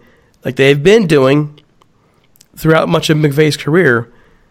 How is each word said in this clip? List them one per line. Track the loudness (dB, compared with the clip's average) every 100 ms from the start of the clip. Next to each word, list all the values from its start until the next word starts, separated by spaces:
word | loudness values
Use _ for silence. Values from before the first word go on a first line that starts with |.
| _ _ _ _
like | -8 0
they've | 0 2
been | 2 2 2
doing | 2 2 0 -2 -10 _ _ _ _ _ _ _ _ _ -6
throughout | -2 0 0
much | -2 -2
of | -2
McVay's | -2 0 -2 -2
career. | -4 0 0 0 -4 _ _ _ _